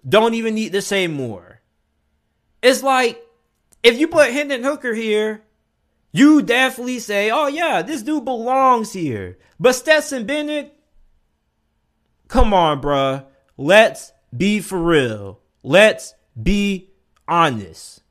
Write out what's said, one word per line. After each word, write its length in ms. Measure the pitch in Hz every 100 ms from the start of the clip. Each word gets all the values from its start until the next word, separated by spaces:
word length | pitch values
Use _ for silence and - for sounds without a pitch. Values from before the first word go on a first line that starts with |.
| 131
don't 260 | 196 226
even 220 | 226 226 214
need 160 | 190
to 100 | 190
say 240 | 196 196 175
more. 540 | 147 123 95 87 113 _ _ _ _ _ _ _ _ _ _
It's 220 | 240 269
like, 400 | 269 262 240 - - _ _ _ _ _
if 160 | 233 240
you 80 | 320
put 240 | 330 269
Hendon 320 | 262 285 262
Hooker 300 | 254 294 254
here, 500 | 226 226 214 214 214 _ _ _ _ _ _ _
you 320 | 160 294 302
definitely 560 | 196 240 262 240 247 247
say, 320 | - 202 214
"Oh 160 | 254 285
yeah, 360 | 294 330 202
this 200 | 185 302
dude 220 | 214 302
belongs 680 | 254 240 233 262 262 240 214
here." 460 | 190 156 107 92 90 _ _
But 140 | 233
Stetson 520 | 247 - 311 294 269 208
Bennett, 500 | 294 294 302 285 _ _ _ _ _ _ _ _ _ _ _ _ _ _ _ _
come 260 | - 214
on, 300 | 190 165 143
bruh. 440 | 143 143 135 135 135 _ _ -
Let's 560 | 143 202 226 - - _ _ 120
be 220 | 196 208
for 240 | - 190
real. 560 | 170 160 123 107 98 95 _ _
Let's 520 | 127 170 214 - - _ _ 117
be 480 | 110 208 202 190 _ _ _ _ -
honest. 720 | 170 160 113 90 - - - _